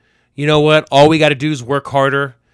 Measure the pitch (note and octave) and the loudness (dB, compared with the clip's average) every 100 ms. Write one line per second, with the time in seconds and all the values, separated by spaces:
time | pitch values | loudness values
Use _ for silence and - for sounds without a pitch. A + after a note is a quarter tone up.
0 | _ _ _ - D3 D3+ D3+ D#3 - C3+ | _ _ _ -8 -2 0 2 0 2 4
1 | D3 D#3+ D3+ C#3 D3+ C#3+ A#2+ C#3 - C#3 | 4 4 0 -2 -4 -6 -6 -8 -4 -2
2 | C3+ C#3 C#3 - _ | -2 -2 -6 -10 _